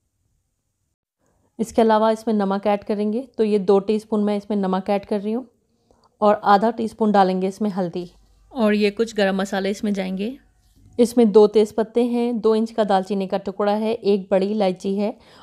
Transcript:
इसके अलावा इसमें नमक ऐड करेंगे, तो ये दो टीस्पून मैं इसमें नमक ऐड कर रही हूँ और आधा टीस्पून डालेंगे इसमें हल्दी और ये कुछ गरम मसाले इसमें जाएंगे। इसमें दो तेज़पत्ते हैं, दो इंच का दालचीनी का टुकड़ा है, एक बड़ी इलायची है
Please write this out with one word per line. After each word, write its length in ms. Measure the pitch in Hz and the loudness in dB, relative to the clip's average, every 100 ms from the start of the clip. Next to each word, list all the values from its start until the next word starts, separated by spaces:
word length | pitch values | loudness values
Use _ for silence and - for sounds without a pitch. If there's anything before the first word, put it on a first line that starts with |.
| _ _ _ _ _ _ _ _ _ _ _ _ _ _ _ - | _ _ _ _ _ _ _ _ _ _ _ _ _ _ _ -10
इसके 240 | 220 - | -4 2
अलावा 280 | 226 214 220 | 4 4 2
इसमें 220 | 220 233 | 0 -2
नमक 320 | 214 196 196 208 | -2 -2 -2 -2
ऐड 160 | 202 | -2
करेंगे, 440 | 208 208 214 220 269 | -4 -4 -4 -4 -8
तो 160 | - | -4
ये 140 | 220 208 | 0 0
दो 180 | 190 196 | 4 2
टीस्पून 440 | 196 214 214 214 | 2 -2 -2 -2
मैं 120 | 202 208 | -2 -2
इसमें 200 | 202 208 | -4 -4
नमक 320 | 190 190 190 | -2 -2 -2
ऐड 140 | 202 196 | -4 -4
कर 140 | 208 | -6
रही 120 | 208 | -4
हूँ 140 | 226 247 _ _ _ _ _ _ _ | -6 -8 _ _ _ _ _ _ _
और 200 | 214 208 - | 2 2 4
आधा 240 | 202 220 | 4 2
टीस्पून 400 | 233 220 - 214 | -2 -6 -2 2
डालेंगे 360 | 208 185 185 190 | 4 2 0 -4
इसमें 220 | 196 214 | -4 -6
हल्दी 380 | 185 175 180 175 _ _ _ _ | -4 -6 -6 -10 _ _ _ _
और 220 | 277 214 | -2 0
ये 160 | 208 208 | 2 0
कुछ 220 | 202 226 220 | -2 -4 0
गरम 200 | 196 190 | 0 0
मसाले 340 | 196 196 190 | -2 -4 -4
इसमें 240 | 208 214 | -4 -4
जाएंगे। 420 | 196 185 185 208 277 _ _ _ _ - - | -4 -6 -6 -8 -10 _ _ _ _ -8 0
इसमें 320 | 233 247 226 | 2 4 6
दो 140 | 202 208 | 8 6
तेज़पत्ते 580 | 214 208 - 220 240 | 4 0 -2 -4 -2
हैं, 360 | 240 240 240 233 | -2 -2 -2 -2
दो 140 | 220 | 0
इंच 160 | 220 226 | 0 -2
का 140 | 226 | -2
दालचीनी 420 | 208 190 185 196 190 | 0 0 0 -4 -4
का 120 | 196 | -6
टुकड़ा 340 | 196 190 202 | -6 -4 -2
है, 200 | 214 220 | 0 -2
एक 320 | 226 196 202 185 | -2 0 -2 0
बड़ी 160 | 190 196 | 0 0
इलायची 460 | 214 190 180 196 196 | 0 -2 -2 -4 -4
है 160 | 208 - - - | -4 -6 -16 -20